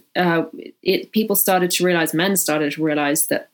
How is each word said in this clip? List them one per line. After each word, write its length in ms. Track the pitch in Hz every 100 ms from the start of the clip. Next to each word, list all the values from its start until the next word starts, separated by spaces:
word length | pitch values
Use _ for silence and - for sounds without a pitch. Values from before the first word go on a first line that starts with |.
| - -
uh, 300 | 175 165 - - - -
it, 300 | - 190 -
people 240 | 220 214 196
started 340 | - 185 180
to 140 | - 180
realize, 260 | 170 156 156
men 200 | 190 190
started 340 | - 151 147
to 100 | 147
realize 440 | 156 147 143 156 -
that 220 | - -